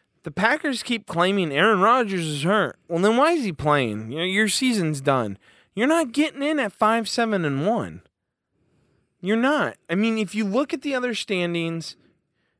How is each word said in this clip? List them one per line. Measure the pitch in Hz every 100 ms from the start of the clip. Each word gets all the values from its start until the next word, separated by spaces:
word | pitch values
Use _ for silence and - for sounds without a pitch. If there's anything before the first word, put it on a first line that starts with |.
| _ _
The | 165
Packers | 180 220 302 302 247
keep | - 233 -
claiming | 165 180 202 165
Aaron | 139 208 196
Rodgers | 208 254 214 190 156
is | 147
hurt. | 160 214 143 - -
Well, | 170
then | 202 233
why | 311
is | 339
he | 214
playing? | 151 151 147 120 107 110
You | 151
know, |
your | 185 196 214
season's | - 254 220 160 143
done. | 139 131 107 95 _ _ _
You're | 190 254
not | 330 269
getting | 262 302 269
in | 285 311
at | 220
five, | - 214 226 214
seven, | - 226 196
and | 156 135 175
one. | 233 95 78 _ _ _ _ _ _ _ _ _ _ _ -
You're | 180 220
not. | 262 294 139 - -
I | 180
mean, | 226 220
if | 202
you | 208
look | 202 226 294
at | 285
the | 285
other | 262 247
standings, | 214 - 185 175 170 165 165 - - _ _ _ _ _